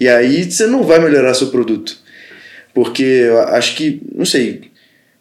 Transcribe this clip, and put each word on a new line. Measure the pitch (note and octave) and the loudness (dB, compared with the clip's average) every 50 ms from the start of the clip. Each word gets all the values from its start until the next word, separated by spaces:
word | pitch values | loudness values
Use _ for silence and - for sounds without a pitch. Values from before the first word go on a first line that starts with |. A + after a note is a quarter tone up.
E | B2 B2+ | 2 2
aí | A#2+ A#2+ A#2+ B2+ C#3+ E3+ F3+ F3 | 4 4 4 2 0 0 -2 -4
você | - - A3 | -2 -2 0
não | A3+ B3 C4+ A3+ | 0 0 0 2
vai | E3 D#3+ E3 | 4 4 4
melhorar | E3 D#3 D3 C#3 B2+ B2+ B2 | 4 4 2 2 2 2 0
seu | - C#3 - | 0 -2 -2
produto. | - B2 A#2 A2 A2+ G#2 - - - - _ _ - - - - - - - - - - - _ - | -2 -2 -2 -2 -4 -6 -6 -12 -16 -18 _ _ -20 -20 -20 -20 -20 -20 -20 -20 -20 -20 -14 _ -2
Porque | B2+ A#2+ A#2 A#2+ C3+ | -2 -2 -2 -2 -2
eu | C3+ C3 C3 B2+ A#2+ A#2 A#2 A#2 | 0 2 2 2 2 4 2 2
acho | G#2+ - - A#2+ A#2+ - - | 2 2 0 -2 -2 -2 -6
que, | - D#3 D3+ - - - - - | -4 -4 -4 -6 -6 -10 -12 -8
não | - F3 | -6 -4
sei, | - - C#3 A#2 G2 - - - - _ _ _ _ _ _ _ _ _ _ | -2 -2 -2 -2 -4 -6 -12 -18 -20 _ _ _ _ _ _ _ _ _ _